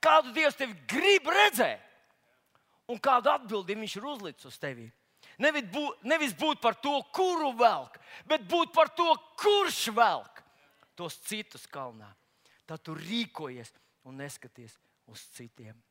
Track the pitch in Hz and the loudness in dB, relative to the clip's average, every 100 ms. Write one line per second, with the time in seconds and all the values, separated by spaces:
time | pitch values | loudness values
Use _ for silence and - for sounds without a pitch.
0 | 311 311 254 233 311 - 262 185 139 240 | 6 6 4 0 0 0 -8 -8 -6 0
1 | 359 392 269 370 415 - 196 107 - _ | 4 4 4 4 4 4 0 -2 -12 _
2 | _ _ _ _ _ _ _ _ _ 240 | _ _ _ _ _ _ _ _ _ -4
3 | 269 254 254 294 247 208 180 214 214 196 | 2 4 4 0 0 -8 -6 -8 -6 -10
4 | 240 277 190 139 139 - 147 123 113 _ | -10 -10 -12 -14 -20 -12 -10 -10 -16 _
5 | _ _ - - 277 294 220 214 294 233 | _ _ -20 -2 0 0 -6 -6 -6 -8
6 | 214 320 294 180 311 294 240 214 285 285 | -2 0 0 -2 -2 0 -2 -2 -2 -2
7 | - - 370 349 294 233 233 175 127 - | -4 -2 0 0 -2 4 4 4 -6 -18
8 | - - - 311 190 339 330 330 311 - | -20 -20 -4 -4 -2 -2 0 2 2 2
9 | 339 311 - - 415 415 370 - - 214 | 0 0 -2 -2 2 2 2 -2 -4 2
10 | 226 156 101 - _ _ _ _ _ _ | 2 2 -8 -20 _ _ _ _ _ _
11 | 170 - - 214 208 - - 143 131 113 | -12 -12 -10 -10 -10 -18 -18 -14 -14 -14
12 | 104 101 _ _ _ _ _ 160 - 160 | -20 _ _ _ _ _ _ -16 -12 -12
13 | 156 233 220 - 151 127 113 _ _ _ | -6 -6 -6 -8 -14 -14 -18 _ _ _
14 | 131 135 139 - 123 - 117 _ _ _ | -20 -14 -14 -16 -20 -20 -20 _ _ _
15 | _ 107 - - 120 _ 110 110 _ | _ -20 -20 -20 -20 _ -20 -20 _